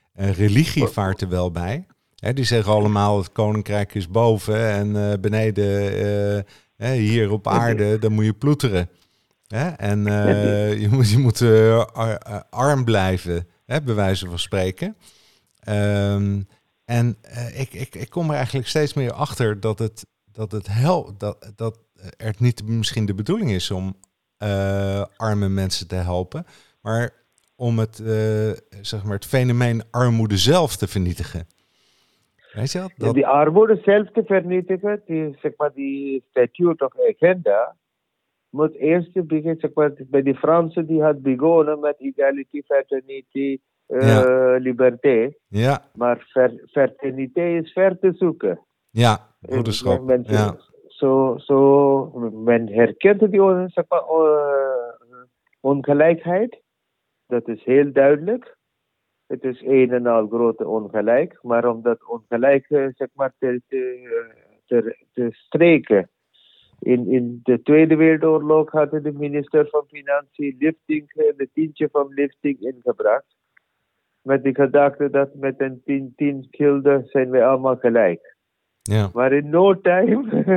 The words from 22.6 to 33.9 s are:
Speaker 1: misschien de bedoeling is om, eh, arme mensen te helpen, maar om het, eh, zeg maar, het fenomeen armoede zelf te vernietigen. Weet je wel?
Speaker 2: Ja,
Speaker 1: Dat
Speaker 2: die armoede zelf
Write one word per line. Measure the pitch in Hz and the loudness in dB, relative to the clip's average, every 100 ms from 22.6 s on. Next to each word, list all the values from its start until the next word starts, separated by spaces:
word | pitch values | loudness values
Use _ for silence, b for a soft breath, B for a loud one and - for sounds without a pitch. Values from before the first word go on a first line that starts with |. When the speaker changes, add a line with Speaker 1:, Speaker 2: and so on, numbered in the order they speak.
| 107 | -4
Speaker 1:
misschien | 117 104 117 101 | -4 -4 -4 -4
de | |
bedoeling | 98 104 214 175 | -4 -4 -2 -2
is | 95 - | -2 -4
om, | 92 95 95 _ _ _ - | -6 -6 -10 _ _ _ -10
eh, | 104 98 98 98 98 98 98 - | -4 -2 -2 -2 -2 -4 -6 -6
arme | 110 104 98 | -4 0 0
mensen | 98 95 - 87 | -2 -2 -6 -8
te | |
helpen, | 92 90 90 90 156 - b b b | -6 -4 -4 -6 -10 -14 b b b
maar | 110 156 214 _ _ _ _ - | -6 -4 -4 _ _ _ _ -8
om | 123 113 | -4 -2
het, | 110 - | -2 -6
eh, | 110 110 110 107 110 - _ 98 | -4 -2 0 0 -2 -6 _ -18
zeg | 98 107 | -12 -8
maar, | 101 | -6
het | 98 - | -8 -4
fenomeen | 135 123 120 123 117 - | -2 0 0 0 -2 -6
armoede | 120 123 113 110 98 | -2 0 2 0 0
zelf | 117 180 151 - | 2 2 2 -2
te | 95 | -6
vernietigen. | 104 90 85 - 85 85 _ _ _ _ _ _ _ _ _ _ | -2 -4 -4 -8 -10 -14 _ _ _ _ _ _ _ _ _ _
Weet | 104 131 | -8 -6
je | 180 | -6
wel? | 185 - | -10 -6
Speaker 2:
Ja, | |
Speaker 1:
Dat | 110 | -2
Speaker 2:
die | 123 131 | 0 2
armoede | 139 151 180 220 202 | 4 4 4 4 4
zelf | - | 4